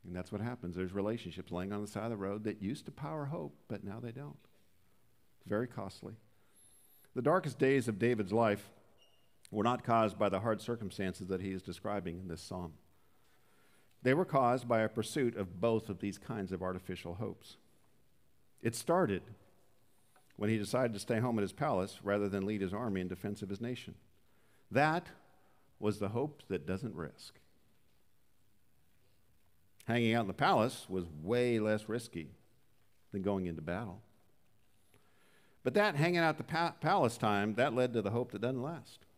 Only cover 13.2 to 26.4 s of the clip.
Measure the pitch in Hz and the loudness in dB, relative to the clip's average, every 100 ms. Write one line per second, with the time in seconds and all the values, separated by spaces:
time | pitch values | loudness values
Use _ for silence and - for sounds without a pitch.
13.2 | _ _ _ _ _ _ _ _ 127 143 | _ _ _ _ _ _ _ _ 4 4
14.2 | 185 143 123 123 120 113 107 - 104 156 | 4 4 4 4 2 2 2 0 -2 2
15.2 | 120 - 90 87 117 113 107 92 104 92 | 0 0 -6 0 2 2 0 -4 -4 -6
16.2 | - 110 92 92 92 92 - 90 - 92 | -8 -6 -4 -4 -4 -6 -8 -8 -8 -6
17.2 | 107 92 - - _ _ _ _ _ _ | -6 -8 -16 -20 _ _ _ _ _ _
18.2 | _ _ _ _ 117 117 - 175 151 92 | _ _ _ _ -6 -4 0 2 4 0
19.2 | - 110 - _ _ _ _ _ _ _ | -4 -20 -20 _ _ _ _ _ _ _
20.2 | _ - 104 110 101 127 123 104 - 113 | _ -4 0 0 0 0 0 -2 0 0
21.2 | 123 113 98 - 147 101 98 - 98 101 | 2 2 0 -2 0 2 0 -4 0 2
22.2 | 101 98 95 107 95 101 120 95 90 90 | 2 0 -2 -2 -2 -2 -2 -2 -2 -4
23.2 | 104 101 95 98 117 123 - - _ _ | -6 -6 -6 -6 -6 -8 -10 -16 _ _
24.2 | _ _ _ _ _ 110 151 165 175 - | _ _ _ _ _ 4 4 2 -4 -20
25.2 | - _ _ _ _ _ 107 98 98 113 | -20 _ _ _ _ _ -2 0 -2 -2
26.2 | 151 147 | -4 -6